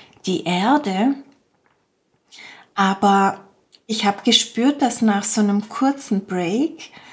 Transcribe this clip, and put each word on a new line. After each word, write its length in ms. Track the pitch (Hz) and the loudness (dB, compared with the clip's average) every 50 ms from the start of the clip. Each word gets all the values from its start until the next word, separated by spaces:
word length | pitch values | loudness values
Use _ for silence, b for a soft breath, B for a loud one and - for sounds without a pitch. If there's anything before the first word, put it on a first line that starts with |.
| B B B B _ | B B B B _
die 160 | - 185 - - | -4 -4 -2 -2
Erde? 720 | 170 180 180 190 226 277 294 294 208 190 190 214 269 277 - - - _ _ _ _ _ _ _ _ _ _ _ _ _ _ _ _ _ _ _ _ B B B B B B B B _ | -2 -2 -2 0 2 0 0 0 -2 -2 0 0 0 0 -2 -8 -18 _ _ _ _ _ _ _ _ _ _ _ _ _ _ _ _ _ _ _ _ B B B B B B B B _
Aber 640 | - 196 190 196 190 - 202 196 196 196 196 - - - - _ _ _ _ _ - _ | 0 0 0 2 2 2 4 4 4 4 2 0 -4 -14 -20 _ _ _ _ _ -20 _
ich 200 | - 220 214 - | -8 -6 -2 0
habe 160 | 202 202 - - | -2 -2 0 0
gespürt, 580 | 254 226 - - - - 226 233 277 285 285 262 | 2 2 2 0 -2 -4 0 0 0 2 2 0
dass 200 | 240 233 - 233 | -2 0 0 0
nach 200 | 220 202 196 202 | 2 2 0 -2
so 180 | - - 220 | -2 0 0
einem 280 | 208 202 202 202 208 - | 2 2 2 0 -2 -4
kurzen 560 | - - 269 269 277 277 - - 214 196 196 | -4 0 0 0 0 0 -2 -2 -2 -2 -2
Break, 640 | - 190 180 175 165 196 233 294 320 - - - - B B B B | -4 -4 -4 -2 -2 0 0 0 -2 -4 -8 -18 -20 B B B B